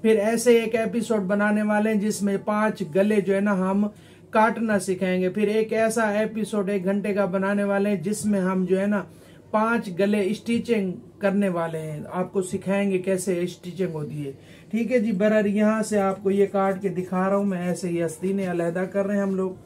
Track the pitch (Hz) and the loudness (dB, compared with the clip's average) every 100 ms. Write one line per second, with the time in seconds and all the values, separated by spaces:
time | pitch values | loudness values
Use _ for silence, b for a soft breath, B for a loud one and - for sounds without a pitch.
0 | 220 208 208 233 247 233 220 226 220 233 | 4 2 2 2 4 4 4 -2 0 -2
1 | - 214 185 202 208 208 214 208 214 214 | 0 -2 0 0 2 2 2 2 2 0
2 | 214 202 202 196 - 208 214 214 160 170 | 0 -2 -2 -2 -2 0 0 -2 -2 2
3 | 208 214 175 196 208 190 185 196 208 B | 2 2 2 0 2 0 0 0 -2 B
4 | B B - 220 220 226 226 202 202 180 | B B -2 2 2 2 0 0 0 -2
5 | 185 185 180 196 208 220 220 220 220 226 | 0 0 0 0 0 0 0 0 2 2
6 | 220 202 214 220 208 214 190 202 180 202 | 0 0 -2 -4 -4 -2 -2 -2 0 -2
7 | 202 202 196 190 196 202 202 196 202 196 | 0 0 0 0 0 0 0 0 0 0
8 | 170 208 214 196 185 185 180 190 202 208 | -2 -2 0 0 2 0 2 0 2 0
9 | 175 B B B - 214 220 233 226 170 | -4 B B B -4 0 2 0 -2 0
10 | 202 208 190 208 - 233 233 226 190 - | 2 2 0 -2 -2 -2 0 0 0 -6
11 | - - 202 196 202 170 165 160 156 151 | -14 -4 0 2 0 0 -4 -6 -8 -10
12 | 147 175 180 202 185 190 180 196 202 185 | -8 -6 -4 -4 -4 -4 -2 0 2 0
13 | 185 190 190 175 175 - 180 165 175 156 | 0 -2 0 -2 -2 -6 -14 -4 -4 -4
14 | 151 147 139 135 B B B 220 214 254 | -8 -8 -8 -12 B B B -4 2 2
15 | 220 185 214 214 208 202 214 220 214 208 | 2 2 4 4 2 2 2 2 0 0
16 | 190 196 196 196 196 196 196 190 196 175 | 0 0 0 2 2 2 0 0 -4 -4
17 | 180 185 190 202 202 180 180 170 185 170 | -4 -2 2 2 0 -2 -2 -2 -2 -2
18 | 165 160 185 196 185 175 170 175 185 202 | -2 -2 -2 -2 -2 -2 -2 -2 -2 -2
19 | 196 202 196 190 190 180 | 0 0 0 -2 -4 -6